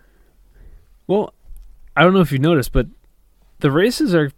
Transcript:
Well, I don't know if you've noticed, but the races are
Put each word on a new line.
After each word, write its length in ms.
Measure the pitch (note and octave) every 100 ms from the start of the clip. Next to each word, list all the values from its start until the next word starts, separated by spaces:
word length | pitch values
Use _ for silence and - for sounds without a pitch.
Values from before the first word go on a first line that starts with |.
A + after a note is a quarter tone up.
| _ _ _ _ _ - - - _ _ -
Well, 260 | G3+ - _ - - - - - -
I 60 |
don't 100 | F3
know 60 | F#3+
if 100 | D#3
you've 100 | C3+
noticed, 320 | D#3 D#3 A#2
but 140 | C3 C3+ - _ _ _ _ _ -
the 140 | D3+
races 420 | C#3+ A3+ B3 C#4+
are 160 | E3+ C#3+